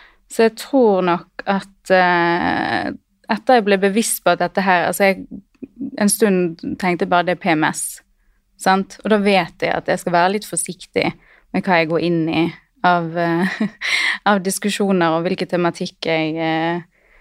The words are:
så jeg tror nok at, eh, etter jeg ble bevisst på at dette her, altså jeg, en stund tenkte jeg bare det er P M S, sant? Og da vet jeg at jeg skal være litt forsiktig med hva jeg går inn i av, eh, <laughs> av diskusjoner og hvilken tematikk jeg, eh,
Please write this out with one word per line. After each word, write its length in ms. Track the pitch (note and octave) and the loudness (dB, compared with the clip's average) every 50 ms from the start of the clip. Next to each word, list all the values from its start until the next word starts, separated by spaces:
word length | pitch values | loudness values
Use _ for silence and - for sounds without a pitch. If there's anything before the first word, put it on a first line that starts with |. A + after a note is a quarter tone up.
| - _ _ _ _ _ | -20 _ _ _ _ _
så 180 | - - A3+ A3 | 0 2 2 2
jeg 80 | A3+ | 0
tror 460 | - - - - C4+ A#3+ G#3+ G3 F#3 F#3 | -4 -10 0 2 4 4 4 4 2 2
nok 380 | F3 E3+ E3+ - _ - - - | 2 0 0 -4 _ -16 -10 -4
at, 440 | - G3 F#3+ - - _ _ _ - | -2 -2 -2 -4 -8 _ _ _ 2
eh, 1040 | F#3+ F#3 F3+ F3 F3 E3+ E3+ E3+ E3+ F3 - F2 F2 - - - A2+ F#2 F2+ - - - _ _ _ _ _ - | 4 4 4 4 4 2 2 2 0 0 0 -2 -2 -2 -2 -2 -2 -4 -4 -4 -8 -10 _ _ _ _ _ -6
etter 260 | A3 G3+ - - B3+ A#3+ | -6 -4 2 4 4 4
jeg 60 | G3 | 4
ble 120 | G3+ G3 | 4 2
bevisst 460 | F#3+ G3 G3 F#3+ A3+ A3 - - - - | 2 2 0 0 0 -2 -2 -4 0 2
på 60 | F3+ | 0
at 80 | F3 F3 | 2 2
dette 240 | F3+ F3 - G3+ | 0 -2 0 0
her, 240 | F#3 G3 F3+ F3 D#3 | 2 2 2 2 2
altså 240 | - F3 - G3+ G3 | 0 0 2 2 2
jeg, 160 | F#3+ F#3 - - - G3 _ _ _ - - - _ - C4+ - - - | 2 0 -6 -16 -16 -18 _ _ _ -20 -20 -20 _ -10 -10 -10 -4 0
en 100 | G#3 G3+ | 0 0
stund 520 | - - A#3 G3+ F#3+ F#3 F3+ E3 E3+ - - - - - | 2 2 2 2 2 2 0 -2 -4 -8 -10 -10 -8 -4
tenkte 260 | - F3+ F3 E3 G3+ | -2 -2 -2 -2 0
jeg 60 | F#3 | 2
bare 160 | F3+ F3 F3 | 2 2 2
det 100 | F3+ F3 | 0 -4
er 60 | - | -2
P 80 | - F#3 | 0 0
M 140 | D#3+ D3+ D#3 | 0 2 0
S, 360 | D3 - - - - - - _ _ _ _ _ _ _ _ _ _ _ | -2 -2 -4 -10 -10 -12 -16 _ _ _ _ _ _ _ _ _ _ _
sant? 400 | - - F#3+ F#3+ G3 F#3+ - - - - | -4 0 2 2 2 0 -6 -10 -8 0
Og 60 | G3+ | 0
da 80 | A3 G#3 | 2 2
vet 400 | G3 G3+ G3 F#3 E3+ - - - | 4 4 2 2 2 -2 -6 -6
jeg 140 | - E3 - | -4 -2 -2
at 120 | E3 - | -2 -2
jeg 120 | - F3+ F3+ | -2 -4 -2
skal 140 | - F#3 | -2 0
være 200 | F3 E3+ F3 F#3 | 2 2 2 2
litt 140 | G3+ G#3 - | 0 -2 -6
forsiktig 640 | - F3 E3 - - E3+ - - _ - - - F#3 - - _ _ _ _ _ _ | -6 -6 -6 -6 -6 -10 -14 -14 _ -2 -2 -2 -2 -4 -6 _ _ _ _ _ _
med 100 | - F#3+ - | -6 -4 -2
hva 160 | G3+ F3+ E3 | 2 2 2
jeg 80 | E3 D#3 | 2 2
går 120 | E3+ D#3 | 0 -2
inn 260 | D#3+ F3 E3+ E3 D#3+ E3 | 0 0 0 0 0 0
i 160 | E3+ D#3+ E3+ F3+ - - _ _ _ - - | 0 0 -2 -2 -4 -10 _ _ _ -2 0
av, 320 | F3+ F3+ F3 E3+ D#3+ E3 | 2 2 2 0 -4 -4
eh, 320 | F3 E3+ E3+ E3 E3+ F#3 F#3 - - A3 G3+ - - - - | -2 -2 0 0 0 -2 -2 -4 -4 -6 -6 -6 -8 -6 -4
<laughs> 360 | - - - - - - - | -4 -2 -2 -2 -4 -2 0
av 160 | G3+ G#3 G3 | 0 0 0
diskusjoner 680 | F3 F#3+ - - - G#3 G3 - G#3 G3 G3 F3+ E3+ E3 D#3+ | 0 -4 -6 -4 -4 -4 -2 -2 0 0 2 2 2 2 0
og 80 | E3 E3 | 0 -2
hvilken 220 | F#3 F#3 - F#3 - | -2 -4 -4 -4 -4
tematikk 580 | F#3 F3 F3 E3+ E3 - F#3 - - - - | -2 -2 -2 -2 -2 -4 -10 -10 -10 -8 -4
jeg, 300 | E3 D#3+ D#3+ D#3 D#3 D#3 | -2 -2 -2 -2 -4 -4
eh, 440 | E3 D#3+ D#3+ D#3+ D#3+ E3 E3 E3+ F3 E3 _ _ _ _ _ _ _ | -4 -2 -2 -2 -2 -2 -2 -4 -6 -8 _ _ _ _ _ _ _